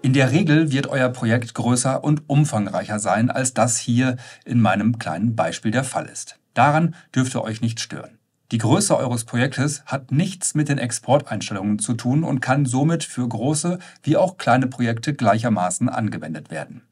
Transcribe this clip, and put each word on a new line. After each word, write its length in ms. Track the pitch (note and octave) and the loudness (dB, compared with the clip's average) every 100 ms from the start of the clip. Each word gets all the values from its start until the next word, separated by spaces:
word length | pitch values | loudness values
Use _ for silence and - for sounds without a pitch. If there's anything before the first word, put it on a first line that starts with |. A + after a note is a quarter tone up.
In 100 | C3 | 4
der 180 | C3+ C3 | 4 4
Regel 400 | C#3+ E3+ D3 D#3+ | 4 4 4 4
wird 160 | C3+ C#3+ | 0 -2
euer 220 | C#3 B2+ | 0 0
Projekt 460 | A#2+ A2+ A#2 A2+ | 0 0 0 0
größer 500 | - A#2 B2 C3 C3 | -4 0 2 2 0
und 240 | D3 D3+ - | 0 0 2
umfangreicher 720 | C#3+ D3 A2 G2+ - G2+ G#2+ | 2 2 0 -2 -4 -4 -4
sein, 300 | G#2 G2 A#2+ | 0 2 2
als 220 | - C3 | 0 -2
das 260 | - A#2+ - | 0 0 0
hier 380 | - A#2+ C3 B2 - - | 0 2 2 -2 -10 -20
in 160 | - A#2+ | -2 2
meinem 380 | G#2 G2 G#2 A#2 | 4 4 0 0
kleinen 360 | - E2 A2+ | -4 -2 -2
Beispiel 380 | A2+ E3 - A2 | 0 -2 -2 -2
der 100 | A#2+ | -2
Fall 240 | C3+ - - | -2 -6 -8
ist. 320 | - - - _ | -12 -16 -18 _
Daran 420 | - C3+ D3 E3 - _ | 2 2 4 0 -4 _
dürft 200 | - C3 | -2 0
ihr 80 | A#2+ | -2
euch 200 | - A2 | -6 -4
nicht 180 | B2 A2+ | -4 -4
stören. 380 | - - - _ _ _ _ | -10 -12 -14 _ _ _ _
Die 60 | A#2 | -2
Größe 380 | A2 E3+ G#3 F#3 | 2 2 4 0
eures 280 | B2+ E3+ | 0 -4
Projektes 580 | - A#2+ B2 - C#3+ D3 - | -4 -2 -2 0 -4 -4 -8
hat 260 | C3+ - | -8 -2
nichts 420 | C3+ G3 - - | 0 0 -2 -4
mit 140 | D3+ D3 | -2 0
den 100 | C#3+ | 0
Exporteinstellungen 1000 | B2 - - C#3+ - G#2+ F#2 G2+ G2 G#2 | -2 -6 2 0 2 -6 -6 -4 -2 -2
zu 140 | - | -2
tun 280 | A#2+ B2 C#3+ | -2 0 0
und 180 | D#3+ C3 | 0 -2
kann 240 | C3 C#3 C3+ | 0 0 2
somit 360 | B2+ D3+ E3+ | 2 2 0
für 240 | - - B2 | -4 -6 -4
große 520 | A2+ B2+ D3+ E3+ F3+ - - | -2 -2 -2 -2 -4 -10 -10
wie 140 | - D#3 | 0 2
auch 200 | - - | 2 0
kleine 320 | - B2 B2+ | 2 2 2
Projekte 460 | - A#2+ A2+ D3+ | -2 -2 -2 -4
gleichermaßen 760 | D3 A2 A2 A#2+ G#2 F2+ - A#2+ | -2 2 2 2 0 0 0 -2
angewendet 600 | - G#2+ E2 D#2 D#2+ - | -2 -4 -4 -8 -12 -10
werden. 320 | D#2 C#3+ - _ | -10 -10 -16 _